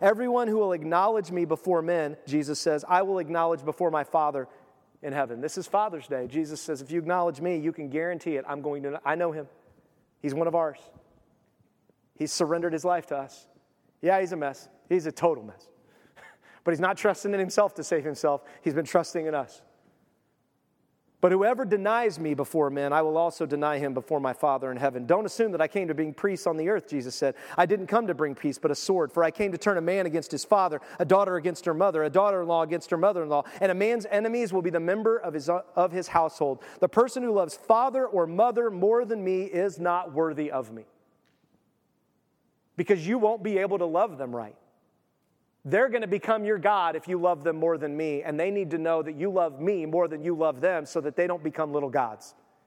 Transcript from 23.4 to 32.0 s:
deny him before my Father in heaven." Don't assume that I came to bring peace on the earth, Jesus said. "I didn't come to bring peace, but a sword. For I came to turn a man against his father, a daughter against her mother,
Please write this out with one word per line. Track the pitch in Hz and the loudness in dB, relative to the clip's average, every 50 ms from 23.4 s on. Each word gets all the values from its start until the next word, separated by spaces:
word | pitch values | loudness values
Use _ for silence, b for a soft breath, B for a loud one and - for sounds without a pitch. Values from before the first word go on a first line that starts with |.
| 165 | -4
deny | 143 147 147 147 151 147 | -4 -2 -2 0 -2 0
him | 139 147 139 127 | -2 -2 -2 -4
before | 131 123 - 156 143 | -4 -4 -2 -2 0
my | 135 131 | 0 -2
Father | 123 - - 147 135 131 135 131 | -2 0 0 0 0 0 -2 -4
in | 127 | -4
heaven." | 123 139 139 123 127 123 | 0 0 0 0 -2 2
Don't | 120 170 208 214 | 2 2 2 2
assume | 180 - - 226 214 | -2 0 0 0 0
that | 180 156 | 2 0
I | 160 | 0
came | 151 - 202 185 165 | 0 0 -2 -2 -2
to | 151 | -2
bring | 143 156 156 147 | -2 -2 -4 -4
peace | - - 202 190 - - | -2 -2 -2 -2 0 -2
on | 175 160 | -2 -2
the | 156 160 180 | 0 0 0
earth, | 214 185 - | 0 -2 -2
Jesus | - 147 139 120 127 - | -4 -6 -6 -6 -6 -4
said. | - 147 135 127 B B B B | -2 -2 -2 -2 B B B B
"I | - 180 | 2 4
didn't | 165 208 202 190 | 4 4 0 2
come | - 202 233 233 | 2 2 2 2
to | 196 170 | 2 0
bring | - 156 143 135 | -2 -2 -2 -2
peace, | - - 147 131 | -4 -4 -4 -4
but | - - 151 | 0 -2 -2
a | 143 | -2
sword. | - - - 190 185 156 135 | 0 0 0 2 2 2 0
For | - 170 | 2 2
I | 170 160 | 2 2
came | 156 - 208 202 | 2 0 -2 -2
to | 175 | -2
turn | - - 208 196 | 0 0 2 2
a | 170 | 2
man | 165 175 185 196 185 | 0 0 0 0 0
against | 170 156 165 143 - | 0 -2 -2 -4 -4
his | 156 139 - | -6 -8 2
father, | - 214 202 185 175 156 135 B B B | 2 4 4 4 2 -2 -4 B B B
a | B 180 | B 4
daughter | 139 185 196 202 190 180 | 4 6 4 6 2 0
against | 170 147 180 165 - - | -2 -2 -4 -6 -4 -4
her | 175 160 | -4 0
mother, | 156 190 196 165 160 | 2 2 2 2 2